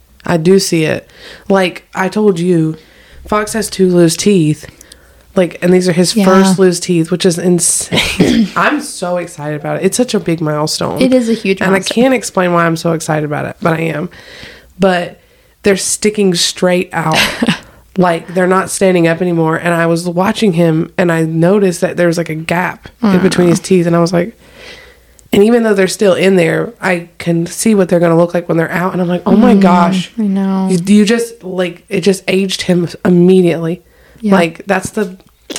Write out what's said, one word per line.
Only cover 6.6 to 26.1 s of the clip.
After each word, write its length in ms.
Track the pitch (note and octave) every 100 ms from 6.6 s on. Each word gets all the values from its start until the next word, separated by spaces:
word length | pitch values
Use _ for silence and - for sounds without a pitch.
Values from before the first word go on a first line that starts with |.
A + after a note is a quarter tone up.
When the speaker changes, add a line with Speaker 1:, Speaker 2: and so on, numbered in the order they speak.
| F#3 F3
Speaker 1:
teeth, 300 | - F3 D#3+
which 120 | F3
is 140 | F#3+ E3+
insane. 1120 | F3 F3 - - - - - - - A#3 G3
<clears throat> 40 | -
I'm 240 | G3+ D4
so 340 | - - F3+ F3+
excited 420 | F3 - D3 D3+
about 160 | D#3 D3+
it. 80 |
It's 120 | F3+ F#3+
such 160 | B3
a 80 | G#3+
big 200 | E3+ E3
milestone. 600 | D#3 D3+ D#3 - - F2
Speaker 2:
It 140 | B3+
is 140 | B3+ A3+
a 20 |
huge 300 | A3+ F#3+ F#3+
Speaker 1:
And 80 | F#3+
Speaker 2:
milestone. 220 | F#3+ F#3
Speaker 1:
I 100 | A3
can't 120 | C4
explain 380 | B3 - - F3+
why 140 | F3 E3+
I'm 100 | E3
so 160 | E3+
excited 320 | D#3 - D#3
about 220 | D3+ C#3+ C3+
it, 100 | -
but 100 | E3+
I 80 | D#3+
am. 280 | E3 D3+ F3+ - - - - - _ -
But 420 | F#3+ F3+ F3 - _ _ _ _
they're 140 | G3+ F#3+
sticking 580 | - - G#3+ G#3 G3
straight 560 | E3+ - - F3+ F3+ F#3
out. 240 | E3 D#3+ D#3+ - -
Speaker 2:
<laughs> 160 | A#3 - - - _ -
Speaker 1:
Like, 300 | F3+ E3 E3
they're 180 | F3+ F3+
not 240 | F#3+ F3
standing 360 | - F#3+ F3+ E3
up 140 | E3
anymore. 360 | F3+ E3+ D#3+ E3
And 160 | F3
I 100 | E3+
was 240 | E3 E3+ F3
watching 460 | E3+ F#3+ A3 A3
him, 400 | E3 E3+ D#3+ E3+ -
and 160 | F3
I 120 | E3
noticed 580 | D#3+ D#3+ E3+ G#3 F#3+ E3+
that 160 | F3 D#3+
there 80 | F3
was, 100 | E3+
like, 140 | D#3+
a 40 |
gap 540 | D#3 D#3+ E3+ E3+ - - _
in 80 | A3
Speaker 2:
Mm. 120 | F#3
Speaker 1:
between 260 | F#3 F3 F3+
his 120 | E3
teeth. 260 | - F#3 E3+
And 80 |
I 40 | E3+
was 160 | E3+
like, 200 | F3+ F#3+ - - - - - - _ _ _ _
and 140 | G#3+
even 180 | G#3+ A#3+
though 120 | A3+
they're 120 | G3 F#3
still 280 | - G#3